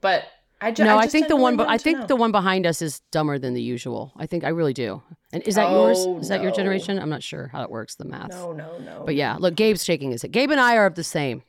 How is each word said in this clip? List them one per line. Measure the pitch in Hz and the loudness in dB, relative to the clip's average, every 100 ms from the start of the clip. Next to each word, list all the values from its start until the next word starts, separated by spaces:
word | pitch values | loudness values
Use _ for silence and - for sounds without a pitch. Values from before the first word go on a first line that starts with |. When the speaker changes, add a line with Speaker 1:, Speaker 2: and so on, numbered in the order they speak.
Speaker 1:
But | 196 180 - _ _ _ | 2 0 -2 _ _ _
I | 214 | -6
ju-, | 220 | 4
Speaker 2:
No, | 214 | 6
Speaker 1:
I | 214 | 6
Speaker 2:
I | |
Speaker 1:
just | 226 | 6
Speaker 2:
think | 302 311 | 2 4
the | |
Speaker 1:
genuinely | 302 | 4
Speaker 2:
one, | 254 240 | 4 4
but | |
I | 240 | 2
Speaker 1:
wanted | 226 | 2
to | |
Speaker 2:
think | 302 311 | 2 0
Speaker 1:
know. | 208 | 0
Speaker 2:
the | 262 | 2
one | 226 | 4
behind | 202 185 185 175 | 2 2 2 0
us | 160 | 0
is | 160 - _ | -4 -8 _
dumber | 160 151 143 | -2 0 -2
than | 131 | -4
the | 123 | -4
usual. | 117 120 127 113 131 - | -4 -6 -6 -8 -10 -10
I | 156 | -6
think | 175 | -4
I | 143 | -2
really | 165 156 | 0 0
do. | 131 117 98 _ - _ | 0 -4 -6 _ -20 _
And | 165 | -6
is | - 202 | -2 2
that | 196 | 4
yours? | 185 - 185 | 4 4 4
Speaker 1:
Oh, | 185 175 | 0 -4
Speaker 2:
Is | 147 | -4
that | 196 | -2
your | 190 | -2
Speaker 1:
no. | 185 | -2
Speaker 2:
generation? | 196 190 180 196 | 0 -2 -2 -4
I'm | 151 | -4
not | 143 | -6
sure | - - 135 | -8 -12 -12
how | - | -10
it | 123 | -10
works, | 113 110 - | -10 -12 -14
the | |
math. | 135 - 110 | -14 -12 -12
Speaker 1:
No, | 180 175 | -12 -12
no, | 156 156 170 | -12 -14 -16
no. | - - | -16 -12
Speaker 2:
But | - 143 | -2 0
yeah, | 135 107 | 0 0
look, | 180 170 | -2 2
Gabe's | 220 202 | 2 2
shaking | - 165 139 | 0 -2 -2
his | 117 | -6
head. | - | -4
Gabe | 214 277 | 0 2
and | 294 | 4
I | 247 233 | 4 6
are | 196 | 4
of | |
the | 170 | 2
same | 160 165 139 117 | -6 -4 -4 -6